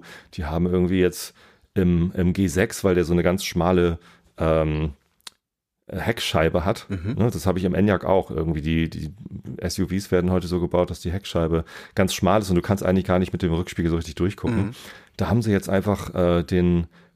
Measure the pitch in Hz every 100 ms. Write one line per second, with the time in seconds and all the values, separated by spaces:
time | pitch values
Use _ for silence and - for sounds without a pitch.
0 | - - - - 78 82 87 90 90 95
1 | 90 - - - - _ _ - 90 87
2 | 87 - 90 90 95 90 110 - 98 90
3 | 82 87 85 95 - 87 85 90 87 82
4 | - - _ - 80 80 78 76 78 -
5 | _ _ - - _ _ _ _ - 95
6 | 82 - - 82 80 90 85 110 - 95
7 | 92 - 120 82 92 90 92 90 104 92
8 | - 95 - - 80 78 73 80 82 78
9 | 78 - - - - - 90 - 90 92
10 | - 90 90 92 85 87 85 87 87 90
11 | 87 90 - 87 80 82 - - - -
12 | 92 - 87 104 101 87 - 98 92 95
13 | 90 90 92 90 87 82 90 - 82 82
14 | 80 - 87 - - 113 101 123 - -
15 | - - 98 113 113 98 - 98 101 95
16 | - 87 87 87 82 92 90 87 85 _
17 | _